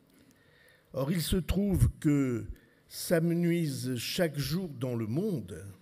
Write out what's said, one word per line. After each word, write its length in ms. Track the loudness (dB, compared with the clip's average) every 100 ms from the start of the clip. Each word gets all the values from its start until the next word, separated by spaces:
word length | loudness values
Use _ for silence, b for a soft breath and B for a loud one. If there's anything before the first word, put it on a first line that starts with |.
| _ b b b b b b b b
Or, 200 | -4 -2
il 100 | -2
se 140 | 0 0
trouve 520 | 2 0 2 4 4 4
que 460 | 2 4 2 0 -4 B B B -16
s'amenuise 1080 | -10 0 2 2 2 2 2 0 -2 -4
chaque 440 | -4 -4 0 0 -2
jour 300 | -4 -4 -4
dans 280 | -4 -4 -2
le 100 | -2
monde 580 | -2 -2 -4 -6 -12 -14 -18